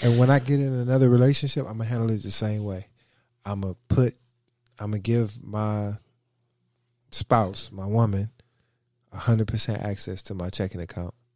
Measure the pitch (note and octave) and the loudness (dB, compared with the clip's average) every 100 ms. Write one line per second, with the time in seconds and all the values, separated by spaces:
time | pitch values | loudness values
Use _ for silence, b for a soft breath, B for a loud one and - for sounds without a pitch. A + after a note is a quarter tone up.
0 | A#2+ A#2 B2 C#3 B2 C#3+ C3+ B2+ B2 C3 | 2 6 6 4 4 0 0 -2 0 4
1 | B2+ B2 C3 C#3 C#3 D3 C3 A2 A2 A#2+ | 6 8 6 4 -2 -4 -6 -6 -4 -2
2 | A2+ G#2+ G2 - G#2+ G#2+ G#2 F#2 - _ | 0 -2 -4 -4 -2 -2 -4 -8 -10 _
3 | _ _ _ _ G2 G2+ G2 F2+ - - | _ _ _ _ -8 -6 -6 -8 0 2
4 | B2 - _ _ _ _ _ - G#2 G#2+ | 2 0 _ _ _ _ _ -10 -6 -4
5 | G2+ A#2 G#2+ A#2 - G#2+ G#2+ G#2 G#2 G#2+ | 0 0 0 -4 -10 -4 -2 -2 -4 -8
6 | _ _ _ _ _ _ _ _ _ _ | _ _ _ _ _ _ _ _ _ _
7 | _ - - A#2+ F#2+ G2 - F#2+ G2 A2 | _ -10 0 2 2 -4 -12 -10 -2 2
8 | A2+ G2 G#2+ - _ _ _ _ _ _ | 2 0 -4 -8 _ _ _ _ _ _
9 | _ - - A2+ G#2+ G#2+ - G#2 G#2 G2 | _ -6 0 0 0 -4 -4 -4 -6 -6
10 | - F#2+ - G2 F2+ - F#2+ F2+ E2+ - | -8 -10 -10 -8 -6 -4 -6 -6 -10 -10
11 | F2 - _ | -10 -12 _